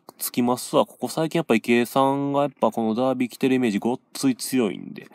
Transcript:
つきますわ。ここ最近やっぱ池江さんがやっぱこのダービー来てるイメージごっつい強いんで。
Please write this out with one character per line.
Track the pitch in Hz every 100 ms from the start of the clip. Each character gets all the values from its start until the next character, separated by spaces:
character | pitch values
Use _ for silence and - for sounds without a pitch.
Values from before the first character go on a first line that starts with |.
| - -
つ | -
き | -
ま | 123 123
す | - 147
わ。 | 120
こ | -
こ | 123
最 | - 160
近 | 165
や |
っ | 160
ぱ | 113
池 | -
江 | 120 117
さ | 135
ん | 135 139 143
が | 139
や | 143
っ |
ぱ | - 113
こ | 117
の | 113
ダ | 110 131
ー | 127
ビ | 123
ー |
来 | -
て | 135
る | 127
イ |
メ | 123
ー |
ジ | 98
ご | 117 127
っ | _
つ | - 135
い | 117
強 | - 131 107
い | 57
ん | -
で。 | - -